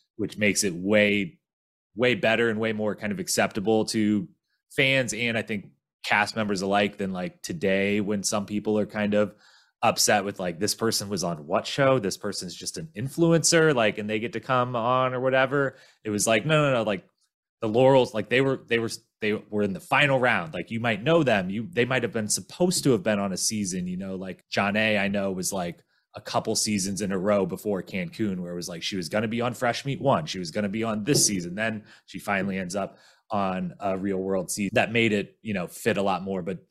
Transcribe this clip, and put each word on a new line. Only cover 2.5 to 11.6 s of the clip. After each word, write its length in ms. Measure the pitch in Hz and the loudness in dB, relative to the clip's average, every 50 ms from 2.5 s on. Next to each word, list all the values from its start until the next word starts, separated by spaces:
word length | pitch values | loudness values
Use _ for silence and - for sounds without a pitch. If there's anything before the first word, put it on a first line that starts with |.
| 110 107 | 0 0
way 140 | 113 110 110 | 0 -2 -2
more 220 | 107 107 107 98 | -2 -2 -2 -2
kind 160 | - - 104 | -4 -4 -6
of 80 | 101 90 | -4 -4
acceptable 680 | 92 - - - 104 98 - 110 95 110 110 110 107 | -4 -2 0 0 0 0 0 -2 0 2 4 2 2
to 420 | - - 113 107 104 104 104 90 - _ _ _ _ _ _ _ _ | 2 0 0 2 2 2 2 0 -4 _ _ _ _ _ _ _ _
fans 420 | - - 139 135 135 135 127 107 104 | -2 0 2 4 4 2 2 0 -2
and 220 | 107 120 117 113 | -2 -2 -2 0
I 60 | 113 | -2
think 280 | 101 - 113 101 95 - - _ _ _ _ _ - | -2 -2 -4 -6 -8 -10 -18 _ _ _ _ _ -4
cast 300 | - 117 104 107 - - | 0 2 2 2 2 0
members 260 | 113 110 101 104 90 | -2 -2 -2 -2 -2
alike 360 | 98 95 98 101 104 98 - - | 0 2 2 2 2 2 0 -4
than, 140 | 101 92 | -6 -6
like, 300 | 95 90 90 87 - _ | -4 -6 -6 -8 -8 _
today 580 | - - 98 80 101 95 95 98 98 101 101 107 | -10 -10 -6 -2 0 2 2 2 2 2 0 0
when 220 | 104 95 107 101 | 0 -2 -2 -2
some 240 | 92 - 110 107 101 | -2 -2 -2 -2 -2
people 320 | 92 104 104 101 110 107 107 | -2 -4 -4 0 0 0 0
are 80 | 101 | 0
kind 300 | - - 107 104 104 104 | 0 -2 -2 0 2 2
of 180 | 104 107 101 - _ _ - _ _ _ _ _ - | 2 2 0 -2 _ _ -20 _ _ _ _ _ 0
upset 420 | - 113 95 - - - 110 104 95 | 0 2 2 2 2 2 2 2 2
with, 160 | 101 98 - | -2 -6 -6
like, 200 | 92 90 85 78 | -6 -6 -4 -2
"This 160 | 101 98 - | -2 -4 -2
person 340 | - 113 113 104 - 107 98 | -2 -2 -2 -2 -2 -4 -4
was 140 | 104 90 87 | -4 -4 -2
on 240 | 87 85 76 73 73 | -2 -4 -4 -4 -2
what 180 | 92 107 | -2 -2